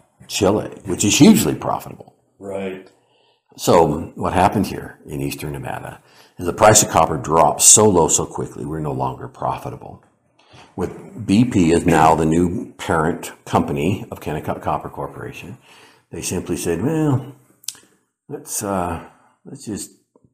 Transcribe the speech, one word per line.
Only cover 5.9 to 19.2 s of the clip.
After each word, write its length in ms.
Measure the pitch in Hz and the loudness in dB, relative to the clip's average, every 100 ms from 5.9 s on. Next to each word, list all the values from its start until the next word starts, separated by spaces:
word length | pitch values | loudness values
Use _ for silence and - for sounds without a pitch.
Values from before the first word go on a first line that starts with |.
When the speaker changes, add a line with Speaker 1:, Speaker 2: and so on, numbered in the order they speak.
| - _ _ _ - | -16 _ _ _ -8
Speaker 1:
is 60 | |
the 80 | 87 | -6
price 300 | 82 107 107 | 4 6 6
of 80 | - | 4
copper 260 | 90 80 82 | 2 2 0
dropped 460 | - 80 76 - | 0 4 4 4
so 260 | - - 107 | 4 6 6
low 200 | 90 78 | 4 2
so 180 | - 80 | 2 -2
quickly, 400 | - 67 - 143 | -8 -10 -10 -10
we're 140 | 160 | -8
no 120 | 151 | -6
longer 360 | 131 - - 123 | -6 -6 -8 -14
profitable. 760 | - 92 67 135 120 - - _ _ _ _ _ - - - | -8 -6 -6 -10 -14 -18 -20 _ _ _ _ _ -20 -16 -8
With 500 | 87 - - - 101 | -8 -8 -18 -10 2
B 180 | 101 | 4
P 280 | 123 107 82 | 4 4 4
is 140 | 82 82 | 4 4
now 280 | 80 80 | 4 6
the 120 | 80 80 | 4 4
new 460 | 82 87 90 - | 2 2 -2 -8
parent 580 | - - 85 78 85 - - - | -10 -2 0 0 -2 -8 -18 -4
company 580 | - - 71 78 107 - | -2 0 -2 -2 -2 -6
of 100 | - | -12
Kennecott 400 | - 76 85 82 | -10 -8 -6 -8
Copper 260 | - 76 69 | -6 -6 -8
Corporation. 680 | - 69 67 - - 80 - _ - _ _ _ | -12 -12 -12 -16 -16 -18 -20 _ -20 _ _ _
They 120 | 87 | -12
simply 340 | - 92 - - | -8 -6 -6 -6
said, 260 | - 85 | -4 -2
"Well, 520 | 120 160 156 127 - - _ _ - - _ _ _ _ _ | -2 0 0 0 -4 -16 _ _ -16 -16 _ _ _ _ _
let's, 340 | 147 143 - | -16 -12 -8
uh, 420 | 104 98 87 85 - _ | -4 -2 -4 -6 -12 _